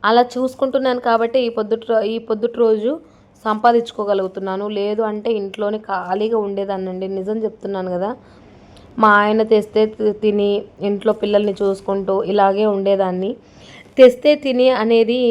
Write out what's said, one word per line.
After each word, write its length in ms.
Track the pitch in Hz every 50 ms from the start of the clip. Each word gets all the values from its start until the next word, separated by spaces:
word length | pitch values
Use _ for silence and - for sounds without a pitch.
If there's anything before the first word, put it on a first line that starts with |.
| -
అలా 200 | 208 226 240 247 247
చూసుకుంటున్నాను 680 | - 247 254 262 262 - 277 269 262 269 262 262 247 247
కాబట్టి 360 | 247 247 226 226 226 233 233 262
ఈ 100 | 254 233
పొద్దుట 340 | 233 - 214 202 220 220 220 -
రో-, 180 | 233 220 220 208
ఈ 80 | 226 226
పొద్దుట 360 | 226 - 226 214 214 233 233 -
రోజు 340 | 233 226 220 214 208 240 294 330 - - _ _ _ _ _ _ _
సంపాదించుకోగలుగుతున్నాను. 1200 | 226 214 214 214 240 240 233 226 233 - - 214 202 202 196 190 185 185 - 190 190 190 190 202 208
లేదు 320 | 214 202 202 202 214 208 226
అంటే 260 | 220 208 214 208 226
ఇంట్లోనే 480 | 233 214 202 196 190 - 208 202 214 214 214 -
ఖాళీగా 500 | 196 185 180 180 185 202 208 220 233 226
ఉండేదాన్నండి. 680 | 208 202 196 196 196 196 196 190 190 190 185 185 190 190
నిజం 280 | 196 196 190 196 214 226
చెప్తున్నాను 500 | 220 214 220 - - 202 196 190 185 185
కదా. 200 | 180 175 185 208 247 - - - - - - - - - - - - - - - - -
మా 120 | 220 214 208 202
ఆయన 240 | 208 208 214 220 220
తెస్తే 380 | 220 226 220 214 214 - 214 214
తి-, 280 | 214 214 - 214 214 208
తిని 380 | 208 - 214 202 208 202 202 202 202 - - _ _
ఇంట్లో 320 | 180 202 202 202 196 220 214
పిల్లల్ని 400 | 220 - 208 208 202 208 208 196 190
చూసుకుంటూ 560 | 208 196 196 196 - - 196 196 196 190 196 196 -
ఇలాగే 420 | 165 208 202 196 196 196 202 214
ఉండేదాన్ని. 680 | 214 208 196 196 196 196 196 196 185 180 185 185 196 262 - - _ - - - - - - - - -
తెస్తే 360 | - 262 247 247 247 - 294 302
తిని 320 | 294 294 277 254 247 254 254 254 220
అనేది 400 | 214 226 233 226 226 214 240 254 254 240